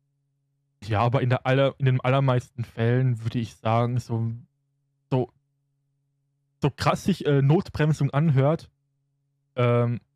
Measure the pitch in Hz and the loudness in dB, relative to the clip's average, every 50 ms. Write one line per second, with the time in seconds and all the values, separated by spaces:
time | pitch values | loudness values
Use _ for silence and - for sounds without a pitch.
0 | _ _ _ _ _ _ _ _ _ _ _ _ _ _ _ _ - 101 110 101 | _ _ _ _ _ _ _ _ _ _ _ _ _ _ _ _ -6 -2 0 0
1 | 117 120 117 135 120 123 127 127 - 131 131 135 139 135 - - 139 131 127 127 | 2 2 2 0 0 0 0 0 0 0 2 2 2 0 0 0 0 0 0 2
2 | - 127 127 139 139 135 123 123 - - _ - 110 - - - 113 117 120 127 | 0 0 0 2 2 2 0 0 -2 -4 _ -12 -12 -10 -4 -2 0 0 2 2
3 | 131 127 120 110 113 113 - 127 110 107 - - - 110 113 117 120 120 123 123 | 2 0 -2 -2 -4 -6 -4 -4 -6 -6 -10 -6 -2 0 0 2 0 0 -2 -4
4 | - - 117 113 113 113 113 120 - - _ _ _ _ _ _ _ _ _ _ | -4 -4 -4 -4 -4 -4 -6 -10 -14 -20 _ _ _ _ _ _ _ _ _ _
5 | _ _ 139 127 - - _ _ _ _ _ _ _ _ _ _ _ _ _ _ | _ _ -2 -2 -2 -4 _ _ _ _ _ _ _ _ _ _ _ _ _ _
6 | _ _ _ _ _ _ _ _ _ _ _ _ - 147 - - - 165 175 - | _ _ _ _ _ _ _ _ _ _ _ _ -4 -4 -2 -2 -2 -2 -2 0
7 | - - 185 - - 147 147 139 135 135 156 196 185 - - - 151 156 151 - | -2 -2 -2 -2 0 0 2 2 4 4 2 2 0 -2 -4 -2 0 0 0 0
8 | 143 135 - 139 160 170 131 135 131 143 165 165 - - _ _ _ _ _ _ | -2 -2 0 0 0 2 2 2 2 2 0 -2 -6 -14 _ _ _ _ _ _
9 | _ _ _ _ _ _ _ _ _ _ _ - 123 120 120 120 120 120 120 - | _ _ _ _ _ _ _ _ _ _ _ 0 0 2 2 2 0 -2 -4 -6
10 | - _ _ | -10 _ _